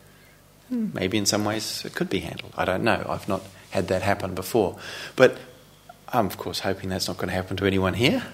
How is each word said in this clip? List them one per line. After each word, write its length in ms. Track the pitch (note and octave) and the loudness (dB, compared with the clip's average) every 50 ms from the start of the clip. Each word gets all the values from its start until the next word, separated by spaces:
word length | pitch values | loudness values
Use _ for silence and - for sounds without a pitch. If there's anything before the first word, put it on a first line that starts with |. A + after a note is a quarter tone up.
| - - - - - - - - - - - - - - | -20 -20 -20 -20 -20 -20 -20 -20 -20 -20 -20 -20 -8 -4
Hmm. 220 | B3+ A#3+ A3 G3 D#3 | -2 0 0 0 0
Maybe 240 | A2 F#2+ F#2+ F#2+ | 0 0 0 2
in 100 | G#2+ G2+ | 2 2
some 180 | G2+ - G#2 G#2 | 2 2 2 2
ways 400 | G#2 G#2+ A2 G#2+ - - - - | 0 0 -2 -4 -6 -6 -8 -8
it 100 | - - | -6 -4
could 160 | - F3+ F#3 | -4 -2 0
be 100 | - F#2+ | 0 -2
handled. 320 | - - - - - - - | -2 -4 -8 -10 -10 -8 -6
I 80 | - F2 | -2 0
don't 180 | F2+ F#2 F#2+ G#2+ | 0 0 2 2
know. 240 | A2+ G2+ F2 - - | 2 2 2 0 -2
I've 200 | D#2 F2+ - - | -4 -4 -4 -4
not 140 | G2 F#2 - - - - - - | -4 -4 -4 -8 -16 -20 -16 -6
had 180 | - G2+ F#2+ F2 | -2 -2 0 0
that 140 | F#2+ F#2 F#2+ | 0 0 2
happen 320 | G2+ G2+ - - F#2 F#2 | 2 0 0 -2 -4 -6
before. 420 | F#2 F#2 - - B2 G2+ F2 - - - - - - - - - | -6 -4 0 2 4 4 2 0 -4 -10 -12 -12 -12 -12 -6 4
But 220 | - C3 B2 - - - - - - - - - - - - - - - - - | 8 8 8 6 4 -6 -16 -20 -20 -20 -20 -20 -20 -20 -20 -20 -20 -10 -2 0
I'm, 120 | B2 G#2+ | 2 2
of 100 | F#2 - | 2 0
course, 240 | - - - F2 - | -4 -8 -6 -6 -4
hoping 300 | - G2+ F#2+ - - F#2+ | -2 -2 -2 -2 -4 -4
that's 180 | F#2 F#2+ - - | -4 -4 -4 -4
not 80 | F2+ | -4
gonna 160 | - - F#2+ F2 | -4 -4 -4 -2
happen 240 | F#2 F#2 - A2 | -4 -4 -4 -2
to 100 | F#2 G2 | 0 2
anyone 280 | G2 F#2+ F#2+ F#2+ F#2 F2+ | 4 4 4 4 2 2
here. 300 | F#2 A#2 C#3 A3 C4 - - | 4 4 4 4 2 -2 -6